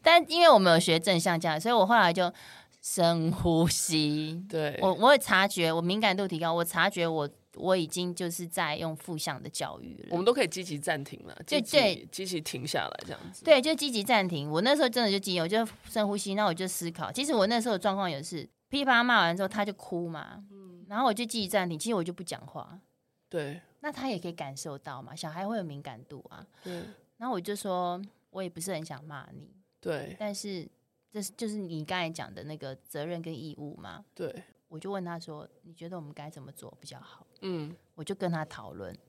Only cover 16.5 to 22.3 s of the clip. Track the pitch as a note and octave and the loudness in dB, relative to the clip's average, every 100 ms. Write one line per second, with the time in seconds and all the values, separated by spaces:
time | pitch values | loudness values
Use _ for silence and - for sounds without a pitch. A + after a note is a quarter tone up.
16.5 | E3 F#3 - E3+ E3 C3+ G3 C#4+ B3 G3 | 0 -4 -4 -6 -6 -6 -4 0 4 4
17.5 | A#3 A#3 G3 G#3 G3 F#3 C#3+ D#3 E3 B2+ | 2 0 0 0 0 -2 -4 -8 -10 -10
18.5 | _ _ C#4 C4+ A#3+ B3 A3+ E3+ F3 F#3+ | _ _ -2 4 4 6 4 4 2 -2
19.5 | G3+ G#3 G3+ - F3 F3 D#3 - - G3+ | -2 -4 -6 -8 -6 -6 -8 -12 -18 -20
20.5 | G3 F#3 F3 F#3 G#3 C4 G#3 A#3 A#3 F#3+ | -20 -20 -20 -8 2 2 2 -2 -4 0
21.5 | G3+ F3+ D#3 A3 G#3+ E3+ F3 F3+ | 0 0 -2 -2 0 -2 -6 -10